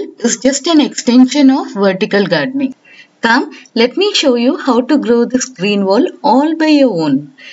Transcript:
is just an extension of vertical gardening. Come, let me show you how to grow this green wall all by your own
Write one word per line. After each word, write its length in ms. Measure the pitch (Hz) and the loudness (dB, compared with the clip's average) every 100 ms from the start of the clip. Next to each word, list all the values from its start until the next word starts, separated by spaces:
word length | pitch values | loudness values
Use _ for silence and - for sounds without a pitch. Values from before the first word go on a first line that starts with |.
| - - | -4 -6
is 200 | 226 - | -6 -2
just 280 | 262 269 339 | -2 -2 0
an 140 | 311 | 2
extension 680 | 220 - - 247 254 294 269 | 0 -2 2 4 4 4 2
of 240 | 277 - | 2 -4
vertical 540 | 196 196 190 208 202 185 | -2 0 0 -2 -2 0
gardening. 480 | 160 135 277 262 - _ - - _ | -2 -2 -4 -6 -8 _ -20 -20 _
Come, 340 | 233 247 302 - - | 0 0 -2 -12 -8
let 220 | 226 240 311 | -2 0 0
me 160 | 403 | -2
show 220 | 392 294 | 0 0
you 240 | 240 240 359 | 0 0 -2
how 220 | 269 233 | 0 0
to 160 | 240 285 | 0 0
grow 260 | 202 233 | 2 0
this 220 | 240 254 - | 0 -2 -6
green 400 | - 202 202 190 | -6 -4 -2 0
wall 200 | 208 349 - | 0 -2 -4
all 340 | - 247 302 320 | 0 0 0 -2
by 100 | 311 | 2
your 340 | 294 262 170 | 4 2 0
own 280 | 156 139 147 - - | -2 -2 -6 -20 -20